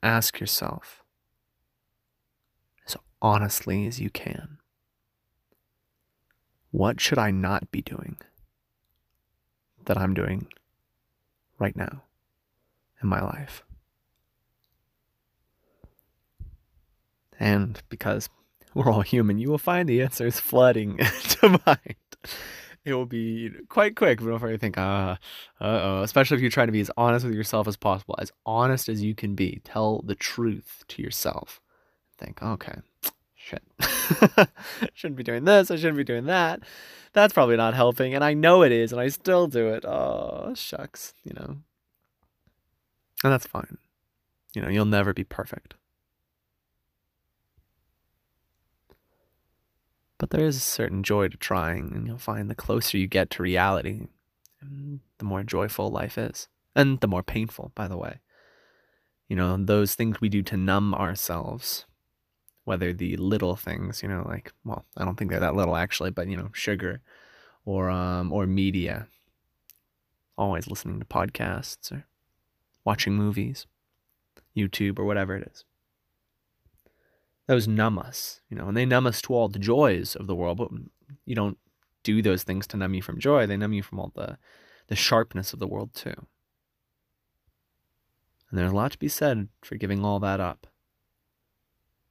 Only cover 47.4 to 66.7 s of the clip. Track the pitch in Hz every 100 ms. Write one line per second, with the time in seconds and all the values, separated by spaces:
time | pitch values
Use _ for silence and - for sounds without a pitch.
47.4 | _ _ _ _ _ _ _ _ _ _
48.4 | _ _ _ _ _ _ _ _ _ _
49.4 | _ _ _ _ _ _ _ - - 156
50.4 | 156 131 - - 110 95 95 104 95 -
51.4 | - 92 82 85 - - 113 120 - 107
52.4 | 104 - - 110 - 101 95 95 90 -
53.4 | 90 90 98 95 - 107 - _ _ _
54.4 | _ _ 139 139 143 143 - - 104 95
55.4 | 104 90 104 - 101 - - - 113 -
56.4 | - _ _ 139 139 131 104 90 - 110
57.4 | 110 - - - 95 90 - - _ _
58.4 | _ _ _ _ _ _ _ _ - 92
59.4 | 90 95 98 104 101 - 117 107 107 101
60.4 | 98 95 95 98 104 95 92 101 - 82
61.4 | - 120 - - - _ _ _ _ _
62.4 | _ _ - 92 90 87 90 90 92 104
63.4 | 90 92 - 82 92 - 101 90 85 -
64.4 | - - 110 - - - 92 - 101 90
65.4 | 87 95 87 82 90 - 90 87 90 90
66.4 | 95 - -